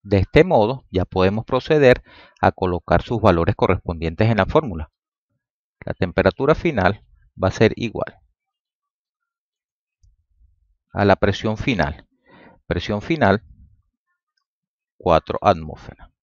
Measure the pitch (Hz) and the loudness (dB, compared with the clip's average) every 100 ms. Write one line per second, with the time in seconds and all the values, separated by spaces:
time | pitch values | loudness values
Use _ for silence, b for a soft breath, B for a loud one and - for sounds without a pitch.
0 | 101 101 98 - 180 147 107 135 _ 90 | 0 0 2 4 4 2 0 -2 _ -4
1 | 90 95 92 107 - 131 - 156 135 127 | -2 0 0 0 -4 -6 0 4 6 4
2 | b b b b 95 - 92 87 - 87 | b b b b -2 0 -4 -4 0 -2
3 | - 120 104 87 85 - 117 90 - 82 | 0 0 2 2 0 0 0 -2 -4 -6
4 | 82 85 110 110 95 160 127 82 76 _ | -6 -2 0 0 0 0 -2 -8 -12 _
5 | _ _ _ _ _ _ _ _ - - | _ _ _ _ _ _ _ _ -12 -6
6 | 90 87 95 - 139 160 175 139 92 101 | -4 0 0 0 -2 0 0 0 0 -2
7 | _ _ _ - 95 - 113 - 113 95 | _ _ _ -4 -4 2 0 0 -8 -8
8 | - - _ _ _ _ _ _ _ _ | -10 -12 _ _ _ _ _ _ _ _
9 | _ _ _ _ _ _ _ _ _ _ | _ _ _ _ _ _ _ _ _ _
10 | _ _ _ _ _ _ _ _ _ 92 | _ _ _ _ _ _ _ _ _ -2
11 | 101 95 101 101 113 107 - 110 73 69 | 0 2 0 -2 -6 -6 -4 -2 -4 -6
12 | - _ b b b b _ 85 - 104 | -20 _ b b b b _ -8 -4 -8
13 | - 165 110 98 - - - _ _ _ | -4 0 2 0 -4 -20 -20 _ _ _
14 | _ _ _ _ _ _ _ _ _ _ | _ _ _ _ _ _ _ _ _ _
15 | 90 80 - - - 90 78 - - - | 0 0 0 -2 0 0 -4 -14 -18 -20
16 | - _ | -20 _